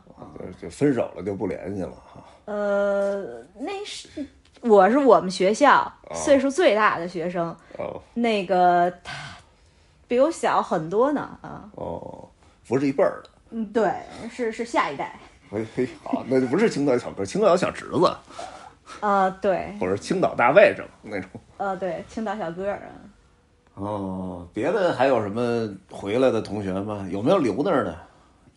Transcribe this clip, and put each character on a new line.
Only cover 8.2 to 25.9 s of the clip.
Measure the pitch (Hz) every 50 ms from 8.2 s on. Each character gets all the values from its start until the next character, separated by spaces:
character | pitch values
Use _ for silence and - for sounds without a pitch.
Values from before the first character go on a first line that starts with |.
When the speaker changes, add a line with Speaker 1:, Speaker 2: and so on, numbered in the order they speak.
| 233 233 214 202 185
Speaker 2:
个 | 175 190 180 180 180 175 175 175 180 180 - -
他 | - - - - - - - - _ _ _ _ _ _ _ _ _ _ _ _ -
比 | 240 247
我 | 269 320
小 | 330 - - 185 143 185
很 | 214 - 202 175 160 160
多 | 185 214 247 285
呢， | 302 220 139 - - -
啊。 | - - - - - 214 -
Speaker 1:
哦， | - 85 87 85 - - - - - - - _ _ _ _ _ _ _ -
不 | 113 135
是 | 143 139
一 |
辈 | 135 208 190
儿 | 151 - - -
的。 | - _ _ _ _
Speaker 2:
嗯， | - 226 220 202
对， | - 240 208 175 - - - - - - 190 233
是， | - - 247 220
是 | 226 - 233
下 | 240 - 302 190 165
一 | 139 135
代。 | 160 - - - - - - _ _ -
Speaker 1:
嘿， | 101 107 110 110 -
嘿， | - 127 127 - - -
好， | - - - - 110
那 | 131 131
就 | 131 120
不 | 135 190
是 | 233 196
青 | - - 143
岛 | 147 123 123
小 | - 82
哥， | 80 - 98
青 | 98 - 185
岛 | 220 190 170
小 | 190 - 82
侄 | - - - -
子。 | - 117 185 - - - - - - - - - - - - - - _ _ - - -
Speaker 2:
呃， | 208 208 202 196 190 190 185 185
对。 | - 202 180 165 160 160 202 208
Speaker 1:
或 | 190 90
者 | 95
青 | 104 - - - 185
岛 | 151 - -
大 | - 120 123
外 | 147 196 208 117 92
甥 | 90 - - - - -
那 | - 107 95
种。 | 98 - - 117 - - - -
Speaker 2:
呃， | 196 196 190 180
对， | 190 180 160 165 202 -
青 | - 233 220
岛 | 208 196
小 | 220 185 165
哥 | 170 180 190 202
儿， | 202 - 50 - - - - - - _ _ _ _ _ _ _ _ _ _ _ _ 95
嗯。 | 98
Speaker 1:
哦， | 104 107 101 98 95 92 92 95 92 90 87 85 87
别 | - 104 117 156
的 | 196 214 185 170 135
还 | 120 127
有 | 139 131 113
什 | 104 101
么 | 101 117 123 120 117 117 113 104 98 98 -
回 | _